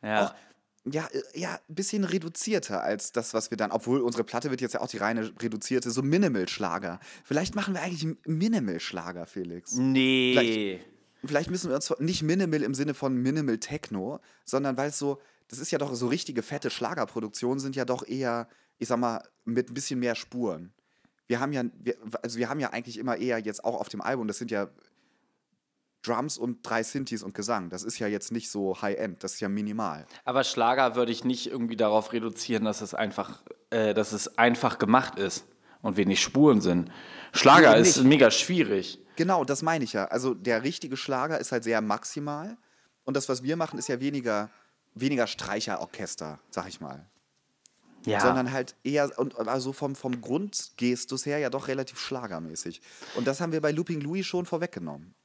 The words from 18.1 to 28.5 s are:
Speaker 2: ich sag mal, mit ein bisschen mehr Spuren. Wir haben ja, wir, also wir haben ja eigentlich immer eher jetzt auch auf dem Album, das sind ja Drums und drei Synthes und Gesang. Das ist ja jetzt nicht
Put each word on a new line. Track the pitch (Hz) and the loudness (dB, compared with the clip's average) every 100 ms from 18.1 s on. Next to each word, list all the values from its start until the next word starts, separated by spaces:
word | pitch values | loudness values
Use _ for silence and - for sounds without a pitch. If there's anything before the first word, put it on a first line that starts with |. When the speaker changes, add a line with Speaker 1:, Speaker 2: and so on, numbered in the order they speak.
| 127 131 117 117 _ _ _ | -4 -2 -2 -4 _ _ _
Speaker 2:
ich | 113 | -2
sag | 120 | 0
mal, | 120 113 - _ | 0 -2 -10 _
mit | - 117 123 | -2 -2 -2
ein | |
bisschen | 120 135 131 | -4 -4 -2
mehr | 123 | -2
Spuren. | 113 - 123 113 82 87 _ _ _ _ _ _ | -2 -6 -4 -4 -4 -12 _ _ _ _ _ _
Wir | 120 | -2
haben | 139 | 0
ja, | 143 120 - | -2 -4 -6
wir, | - - 110 113 | -6 -6 -8 -8
also | 120 117 | -8 -4
wir | 117 | -4
haben | 147 | -2
ja | 131 | -4
eigentlich | 117 120 113 | -4 -8 -8
immer | 131 117 | -4 -2
eher | 123 117 | 0 -2
jetzt | 107 104 | -2 -4
auch | - 120 | -4 -4
auf | 107 | -6
dem | 104 | -6
Album, | - 131 110 | -2 -2 -2
das | 101 | -4
sind | - | -2
ja | 107 101 - _ _ _ _ _ _ _ _ _ _ _ _ | -2 -4 -8 _ _ _ _ _ _ _ _ _ _ _ _
Drums | - 117 143 - | -2 -2 0 -4
und | 120 120 | -4 -6
drei | - 113 | -4 -2
Synthes | 113 139 131 113 | -2 -4 -6 -6
und | 101 | -8
Gesang. | 101 104 113 87 | -8 -2 -2 -4
Das | 90 | -8
ist | 98 - | -8 -4
ja | 107 | -2
jetzt | 104 - | -2 -4
nicht | 117 - | -6 -4